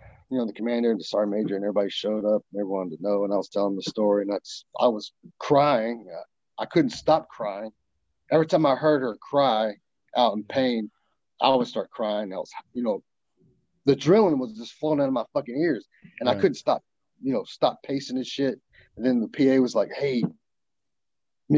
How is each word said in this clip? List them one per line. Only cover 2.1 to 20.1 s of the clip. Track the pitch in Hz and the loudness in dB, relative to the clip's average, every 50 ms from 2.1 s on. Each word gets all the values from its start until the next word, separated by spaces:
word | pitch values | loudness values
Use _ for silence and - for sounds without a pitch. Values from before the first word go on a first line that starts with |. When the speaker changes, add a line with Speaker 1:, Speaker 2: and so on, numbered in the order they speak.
| 107 107 98 | -2 -2 0
Speaker 1:
up | 107 107 101 - _ - | 0 0 0 -2 _ -8
and | 101 | -8
everyone | 104 92 98 95 92 | -6 -4 -4 -4 -4
wanted | 87 80 76 | -6 -8 -6
to | 87 | -4
know. | 104 104 101 101 | -2 -2 0 0
And | 98 101 | 0 -2
I | |
was | 98 90 - | -2 -4 -4
telling | - 101 101 101 98 | -4 -2 -2 -2 -2
the | 95 87 | -4 -6
story | - - 110 107 104 101 101 101 | -8 -4 0 0 2 2 2 0
and | 101 101 | -2 -4
that's, | 92 - - - - - _ - - | -6 -6 -10 -16 -18 -18 _ -4 0
I | - 123 | 2 2
was | 110 107 104 - - _ _ - - _ | 2 0 -6 -12 -18 _ _ -20 -18 _
crying. | - - 147 139 143 147 139 113 110 117 120 113 104 92 85 85 - - _ _ _ _ _ - | -2 2 4 4 4 4 4 2 0 -2 -4 -8 -10 -14 -14 -14 -16 -16 _ _ _ _ _ -10
I | 107 | -10
couldn't | - - 175 147 120 | 0 2 2 2 2
stop | - - - - 156 156 151 - | 0 -2 0 2 2 2 0 -4
crying. | - - 113 104 98 101 110 110 - _ _ _ _ _ _ _ _ _ _ _ | -10 -8 -8 -8 -6 -8 -10 -12 -14 _ _ _ _ _ _ _ _ _ _ _
Every | 135 160 160 | 2 2 2
time | 160 - 160 160 | 2 2 2 4
I | 143 131 | 2 2
heard | 123 151 156 151 139 131 | 2 2 2 2 2 0
her | 120 104 - | -2 -6 -8
cry | - - 139 143 139 127 113 107 110 110 104 - _ _ _ _ _ _ - | -10 -2 0 2 2 4 2 2 0 -2 -4 -8 _ _ _ _ _ _ 0
out | 123 123 113 101 | 2 2 2 2
in | 107 104 | -2 -6
pain, | - - 139 131 127 120 113 107 107 - _ _ _ _ _ _ _ _ _ | -4 -2 0 0 0 0 -2 -4 -6 -10 _ _ _ _ _ _ _ _ _
I | - 131 135 | 2 2 4
would | 127 120 | 2 2
start | 117 - 110 95 - | -2 -4 -8 -8 -8
crying. | - - 117 107 104 104 107 95 95 | -8 -6 -4 -4 -2 -4 -4 -6 -8
I | 92 | -10
was, | - - - - - _ _ | -10 -10 -12 -16 -18 _ _
you | 123 120 | -6 -4
know, | 113 101 92 - _ _ _ _ _ _ _ _ _ _ _ _ _ _ _ _ | -2 -4 -4 -6 _ _ _ _ _ _ _ _ _ _ _ _ _ _ _ _
the | 143 139 | 2 2
adrenaline | 139 - 143 185 220 220 180 151 131 | 2 4 4 6 6 6 4 4 0
was | 127 117 107 | -2 -4 -8
just | 110 117 - - | -12 -16 -18 -12
flowing | _ 151 156 156 143 | _ -2 -2 0 2
out | 139 135 | 2 0
of | 131 | 0
my | 120 110 - _ | -2 -4 -4 _
fucking | 143 - 123 120 143 | -6 -6 -4 -4 -2
ears | 165 170 135 101 - - _ _ _ - _ - | 0 0 0 -2 -4 -10 _ _ _ -20 _ -4
and | 120 123 | -2 -2
I | 110 | 0
Speaker 2:
Right. | 98 | 2
Speaker 1:
couldn't | 202 175 120 | 2 2 0
stop, | - - 151 123 - - _ _ _ _ _ _ _ - | 0 0 0 -2 -2 -2 _ _ _ _ _ _ _ -4
you | 135 131 | -2 -2
know, | 107 92 | -2 -4
stop | - - - - 131 117 - - | -6 -4 0 0 0 0 -2 -6
pacing | - 139 139 135 - 123 | -6 -6 -6 -6 -6 -6
and | 131 123 | -6 -6
shit. | - - - 139 131 110 - _ _ _ - - _ _ | -6 -4 -2 -2 -2 -2 -4 _ _ _ -20 -20 _ _
And | - 113 | -4 0
then | 131 127 120 | 0 2 2
the | 110 - | 0 -2
P | - - 139 135 | 0 2 4 4
A | 131 131 | 6 4
was | 127 120 120 | 4 2 2
like, | 113 101 - - | 0 0 0 -2
"Hey, | - 143 143 | -4 -2 0